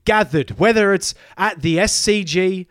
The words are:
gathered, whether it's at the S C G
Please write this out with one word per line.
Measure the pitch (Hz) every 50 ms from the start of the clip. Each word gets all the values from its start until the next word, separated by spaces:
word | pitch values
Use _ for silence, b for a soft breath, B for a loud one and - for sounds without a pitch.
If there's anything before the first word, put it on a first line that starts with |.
| -
gathered, | 214 214 214 208 127 143 170 127 - 98 -
whether | 180 226 226 220 208 196 196
it's | 185 - - B B B B B
at | - 190 214 190 156
the | 135 165 160 170
S | 208 208
C | - - - 214 208 208 190
G | 156 151 180 185 185 190 185 180 b